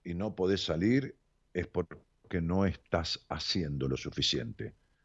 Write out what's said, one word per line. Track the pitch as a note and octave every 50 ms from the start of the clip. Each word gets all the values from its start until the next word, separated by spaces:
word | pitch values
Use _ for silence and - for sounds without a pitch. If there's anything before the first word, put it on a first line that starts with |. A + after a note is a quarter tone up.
| _
y | F2 E2+
no | E2+ G2+ A2 G2
podés | - F#2 F#2 G2 F#2 -
salir, | - E2 D#2+ F2+ G#2+ B2 C3+ C3 - - - _ _ _ _ _ _
es | _ F2+ F2
porque | - - - F2 - - - - _ _ _ _ - - F2+
no | E2 E2 F2 F#2+ G2
estás | F#2+ - - - _ - E2+ E2 - - - - _
haciendo | - D#2 - - - G2 E2+ D2 C#2+ C#2 C2 C2
lo | C2
suficiente, | B1+ - D2 - - - - D#2 C#2 A#1+ - G#2 - - - - _ _ _ _ _